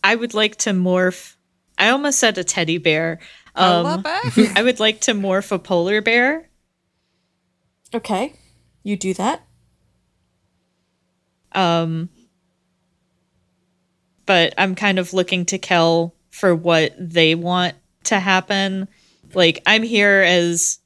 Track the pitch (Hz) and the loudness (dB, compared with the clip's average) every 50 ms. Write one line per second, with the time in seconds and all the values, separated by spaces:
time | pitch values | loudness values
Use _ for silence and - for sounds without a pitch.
0 | - 196 226 233 233 233 226 208 214 214 214 - - 220 202 185 180 185 180 185 | 0 0 -2 -2 -4 -6 -2 -2 -2 -2 -2 -4 -4 -2 0 0 0 0 0 2
1 | 185 180 180 - - - _ _ _ _ _ _ _ _ _ - 185 220 254 277 | 0 0 -2 -6 -18 -20 _ _ _ _ _ _ _ _ _ 0 2 2 2 0
2 | 285 294 269 - - 226 214 185 175 - - 190 170 160 165 175 151 170 156 156 | 0 -2 0 2 0 0 0 0 -6 -6 -4 -4 -2 -2 -2 -2 0 0 0 0
3 | 165 165 160 165 - - - - _ - _ - 185 180 180 170 170 - 320 180 | -2 -4 -6 -8 -14 -20 -20 -20 _ -16 _ 0 2 2 4 2 0 -2 -4 -4
4 | 196 302 339 381 480 - - 226 220 214 190 190 226 254 247 - 220 220 220 220 | -4 -6 -6 -4 -6 -2 2 2 2 4 2 2 2 2 0 2 0 0 0 0
5 | - - 226 202 196 196 185 196 196 - 208 180 - - 190 175 170 185 208 214 | -2 -4 -2 -2 -2 -2 -2 -2 -2 -2 -6 -6 -2 -2 -2 0 0 0 -2 0
6 | 208 233 226 240 247 269 302 320 330 _ _ _ _ _ _ _ _ _ _ _ | 0 2 2 2 2 0 -2 -4 -8 _ _ _ _ _ _ _ _ _ _ _
7 | _ _ _ _ _ _ _ _ _ _ _ _ _ _ _ _ _ _ - 233 | _ _ _ _ _ _ _ _ _ _ _ _ _ _ _ _ _ _ -10 -10
8 | - - 214 185 240 302 - _ _ _ _ _ _ _ _ _ _ 196 208 185 | -4 -4 -4 -4 -4 -6 -10 _ _ _ _ _ _ _ _ _ _ -6 -6 -4
9 | - 190 185 - 190 240 311 - _ _ _ _ _ _ _ _ _ _ _ _ | -4 -6 -4 -2 -2 -4 -4 -4 _ _ _ _ _ _ _ _ _ _ _ _
10 | _ _ _ _ _ _ _ _ _ _ _ _ _ _ _ _ _ _ _ _ | _ _ _ _ _ _ _ _ _ _ _ _ _ _ _ _ _ _ _ _
11 | _ _ _ _ _ _ _ _ _ _ - 190 185 170 170 165 165 165 165 160 | _ _ _ _ _ _ _ _ _ _ -4 -2 0 0 0 0 -2 -4 -6 -6
12 | 165 175 _ _ _ _ _ _ _ _ _ _ _ _ _ _ _ _ _ _ | -8 -10 _ _ _ _ _ _ _ _ _ _ _ _ _ _ _ _ _ _
13 | _ _ _ _ _ _ _ _ _ _ _ _ _ _ _ _ _ _ _ _ | _ _ _ _ _ _ _ _ _ _ _ _ _ _ _ _ _ _ _ _
14 | _ _ _ _ _ - 196 180 165 - - - 190 190 185 175 208 202 190 185 | _ _ _ _ _ 2 2 4 4 2 2 0 -2 -2 -2 -2 -2 0 0 0
15 | 180 170 190 190 175 175 190 180 175 - - 185 - - 185 170 165 165 165 165 | -4 -2 -2 -2 -2 0 -2 -4 -2 -4 -6 -6 -2 0 2 4 4 4 2 2
16 | 170 170 _ _ _ _ - - - 190 175 160 170 175 165 160 160 - - - | 0 -2 _ _ _ _ -10 0 2 2 2 2 2 2 2 2 2 0 -4 -8
17 | 185 170 165 175 165 160 160 165 170 175 180 180 180 175 - _ _ _ _ _ | -14 -4 2 4 4 4 4 0 -2 -2 -2 0 -2 -2 -6 _ _ _ _ _
18 | _ - 226 196 185 196 190 185 185 - 202 196 196 196 190 190 190 - _ _ | _ -2 -2 0 0 2 0 0 0 -2 -2 -2 -2 -2 -4 -6 -8 -10 _ _
19 | _ _ _ _ _ - - 185 175 170 160 - _ - 214 220 226 233 233 208 | _ _ _ _ _ -8 0 2 2 2 2 2 _ 2 2 2 0 0 0 2
20 | 208 202 202 196 190 170 180 180 170 170 170 170 - - - - _ | 2 4 4 4 4 4 4 2 2 0 -2 -2 -2 -4 -6 -8 _